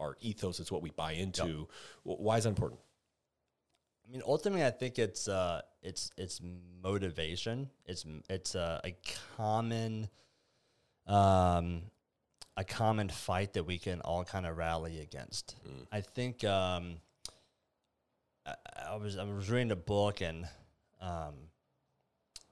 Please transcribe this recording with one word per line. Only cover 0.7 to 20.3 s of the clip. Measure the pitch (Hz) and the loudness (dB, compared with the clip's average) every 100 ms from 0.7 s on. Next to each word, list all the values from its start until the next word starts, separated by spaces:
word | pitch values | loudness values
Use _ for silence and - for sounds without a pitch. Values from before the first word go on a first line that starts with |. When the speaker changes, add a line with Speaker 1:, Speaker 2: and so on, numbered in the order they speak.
Speaker 1:
what | 90 | -4
we | 82 | -4
buy | - 80 | -4 -4
into. | 80 95 87 85 76 78 - - - | -2 -2 0 -2 -2 -8 -12 -20 -12
Speaker 2:
Yep. | - 90 | -6 -2
Speaker 1:
Wh-, | |
why | 104 113 | 2 2
is | |
that | 110 | 2
important? | 98 65 - - _ _ _ _ _ _ _ _ _ _ _ - | 0 -2 -4 -18 _ _ _ _ _ _ _ _ _ _ _ -14
Speaker 2:
Mean, | 127 - | -4 2
ultimately, | 151 208 190 | 4 4 4
I | 139 | 4
think | - 127 113 | 4 0 2
it's, | 107 - - | 2 2 0
uh, | 95 90 82 - _ | 2 2 0 -4 _
it's, | 92 92 - - | -10 -8 -8 -6
it's | 92 - 87 90 90 90 | -8 -8 -10 -12 -14 -6
motivation. | 92 101 95 80 80 87 113 120 139 - - | -2 0 0 -2 -2 -2 -2 -4 -6 -10 -10
It's | 92 | -10
m-, | 78 78 - | -10 -10 -6
it's, | 95 - | -6 -4
uh, | 92 85 82 | -2 -2 -2
a | 92 90 - - - - | -6 -8 -10 -10 -10 -4
common, | 107 110 117 113 113 110 107 - _ _ _ _ _ _ _ _ - | 2 2 2 0 0 -2 -4 -8 _ _ _ _ _ _ _ _ 4
um, | 101 98 92 90 87 85 85 92 - _ _ _ - - - | 8 10 10 8 6 2 -2 -6 -14 _ _ _ -20 -12 -8
a | |
common | 95 - 110 110 101 | -6 2 4 4 0
fight | - - 92 101 | -2 0 0 0
that | 98 | 0
we | 85 87 | 0 -2
can | - 90 | -2 -2
all | - 85 | 0 -2
kinda | 85 95 90 | -2 -2 -2
rally | 82 82 82 82 82 | -2 0 0 -2 -8
against. | 76 - - - - - - | -10 -12 -10 -8 -10 -14 -14
Speaker 1:
Mm. | 67 - | -14 -6
Speaker 2:
I | 107 | -4
think, | 98 - 123 120 | -4 -4 -4 0
um, | 107 98 92 90 87 85 - _ - - _ _ _ _ _ _ _ _ _ _ | 2 4 2 0 -4 -10 -16 _ -16 -16 _ _ _ _ _ _ _ _ _ _
I, | - - - - 76 | -14 -12 -12 -12 -8
I | 104 | -6
was, | 104 98 | -4 -4
I | |
was | 101 101 98 | -4 -4 2
reading | 120 120 | 2 2
a | 98 | 0
book | - 101 104 101 | 2 4 4 2
and, | 85 | -2